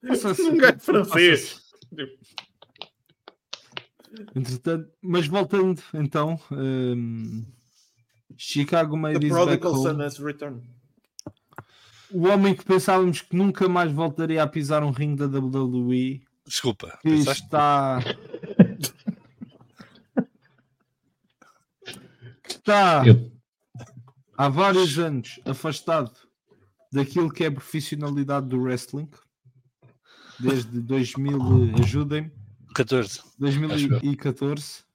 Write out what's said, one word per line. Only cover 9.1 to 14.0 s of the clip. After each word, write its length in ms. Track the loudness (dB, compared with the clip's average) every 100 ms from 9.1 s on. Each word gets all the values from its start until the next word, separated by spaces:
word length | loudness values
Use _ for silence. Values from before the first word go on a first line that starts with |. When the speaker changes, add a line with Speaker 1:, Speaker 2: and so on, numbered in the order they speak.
| -2 0
Speaker 1:
his 60 |
back 120 | 2 2 2
Speaker 2:
prodigal 120 | 0
Speaker 1:
home. 80 | 0
Speaker 2:
son 200 | 0 -2
has 160 | -6 -8
returned. 440 | -10 -10 -12 -14 -18 -20 _ _ _ _ -20 _ _ -20 -20 _ _ _ _
Speaker 1:
O 160 | 0 2
homem 260 | 4 4
que 100 | 2
pensávamos 580 | 2 0 4 2 2 0
que 120 | -4
nunca 340 | 0 0 2 0
mais 220 | 2 0
voltaria 500 | -2